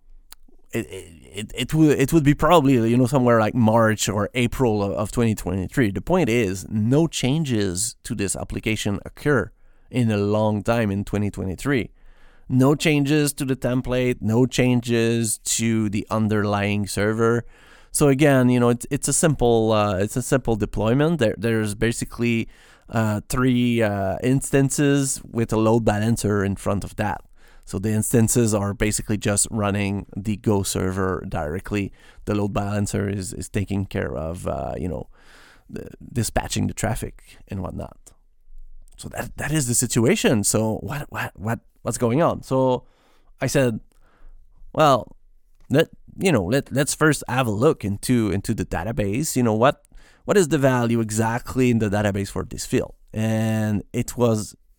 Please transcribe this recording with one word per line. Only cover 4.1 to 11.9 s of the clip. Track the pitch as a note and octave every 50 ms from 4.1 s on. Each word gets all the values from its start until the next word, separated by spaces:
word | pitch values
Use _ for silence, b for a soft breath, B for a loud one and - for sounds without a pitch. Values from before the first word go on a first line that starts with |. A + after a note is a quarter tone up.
| F#2+ G#2 G2+ F#2 -
April | B2+ A#2+ A#2 - - C3+ A#2 G#2+ G#2 G2
of, | G2
of | F#2 - G#2+ G2
twenty | - B2 A#2 A2+ G#2+
twenty-three. | - - F2+ F2 G2 F2+ - - - A2+ G2+
The | F#2+ G2+
point | - - E3 F#3 D#3+ A2+
is, | A2+ B2 A#2 F#2 F#2+ F#2+ - -
no | F#2+ A2+ G#2 A#2 C3 D3+ E3+ D#3+
changes | - - - B2+ C#3 E3 E3 C3+ B2 G#2+ G2+ F#2+ F2 F2 - - - _ -
to | - A#2+
this | G2 G2+ F#2 -
application | A#1+ - - - G#2+ - A2 A2 - - G#2+ G2+ - -
occur | - - - - D3 D3 A#2 F2+ - - _ - - - _ _ -
in | - B2+ A#2+ A2+
a | G#2+ G2+
long | G2+ G2+ G#2 G#2+ A2 G#2+ G#2+ G#2 G2
time | - A#2 A#2+ A2+ G#2
in | G2 G2 G2+
twenty | - - G2+ G#2 G2+
twenty-three. | - - F#2+ F#2+ F2 - - C3+ C#3+ B2 F2+ -